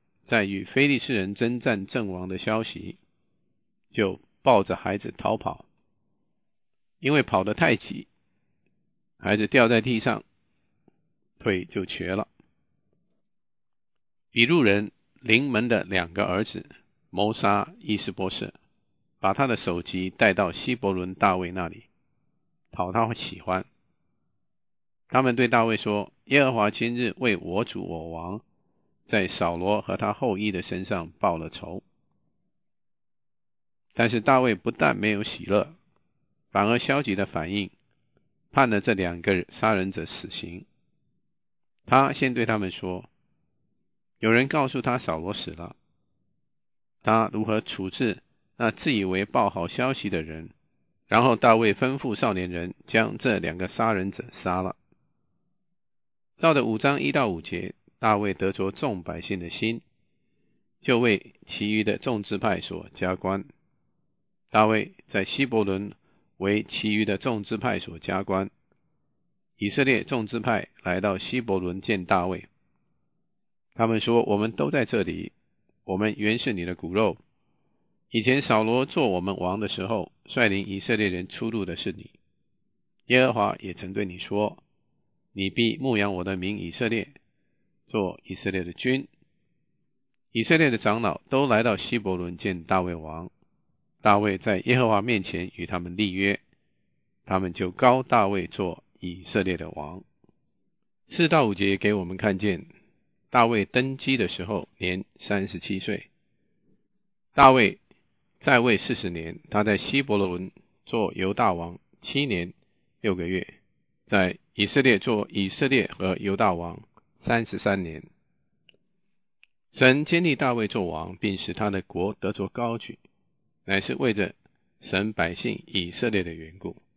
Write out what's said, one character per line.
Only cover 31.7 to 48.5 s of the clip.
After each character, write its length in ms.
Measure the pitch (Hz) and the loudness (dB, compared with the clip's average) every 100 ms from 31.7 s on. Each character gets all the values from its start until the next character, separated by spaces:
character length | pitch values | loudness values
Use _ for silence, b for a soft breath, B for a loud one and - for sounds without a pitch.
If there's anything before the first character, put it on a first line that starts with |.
| 92 _ _ _ _ _ _ _ _ _ _ _ _ _ _ _ _ _ _ _ _ _ | -14 _ _ _ _ _ _ _ _ _ _ _ _ _ _ _ _ _ _ _ _ _
但 160 | - 117 | 0 0
是 120 | 113 | 2
大 180 | 120 131 | 4 4
卫 160 | 127 101 | 4 0
不 160 | 113 | -2
但 240 | - 143 101 | 0 0 2
没 160 | 107 | 0
有 100 | 101 | 0
喜 220 | 104 - 85 | -4 -6 0
乐， 300 | 101 - - _ _ _ _ _ _ _ | 2 0 -8 _ _ _ _ _ _ _
反 180 | 98 104 | 0 2
而 100 | 117 | 2
消 240 | - 143 | 0 -2
极 140 | 123 95 | 0 -2
的 100 | 95 | -2
反 280 | 85 80 | -4 -4
应， 160 | 101 92 _ _ _ _ _ _ _ _ | -4 -6 _ _ _ _ _ _ _ _
判 180 | 139 127 | 2 4
了 120 | 101 | 2
这 120 | 120 | 2
两 280 | 98 87 87 | 0 0 -2
个 240 | 101 92 - | 0 0 0
杀 240 | - 110 | 0 2
人 180 | 98 95 | 2 0
者 140 | 85 80 | -4 -8
死 240 | - - | -10 -10
刑。 360 | - 85 90 - _ _ _ _ _ _ _ _ _ _ _ - | -10 -10 -14 -18 _ _ _ _ _ _ _ _ _ _ _ 2
他 280 | 131 139 | 4 4
先 200 | 135 131 | 0 -2
对 120 | 120 113 | 0 0
他 120 | 107 | 0
们 140 | 92 | -2
说 380 | - 92 90 - _ _ _ _ _ _ _ _ _ _ - | -6 -8 -8 -12 _ _ _ _ _ _ _ _ _ _ -2
：“有 120 | 110 | 4
人 160 | 117 135 | 4 4
告 200 | 156 131 | 0 0
诉 140 | 131 | -2
他 160 | 127 123 | -2 -4
扫 220 | - 80 | -4 -4
罗 140 | 90 | -6
死 180 | 101 - | -8 -10
了， 240 | 82 87 - _ _ _ _ _ _ _ _ _ _ _ _ | -12 -14 -16 _ _ _ _ _ _ _ _ _ _ _ _
他 280 | - 113 104 | 2 2 2
如 120 | 107 | -2
何 180 | 107 107 | -2 -2
处 280 | - - 95 | -4 -8 -8
置 340 | - 117 - _ _ _ | -2 -2 -4 _ _ _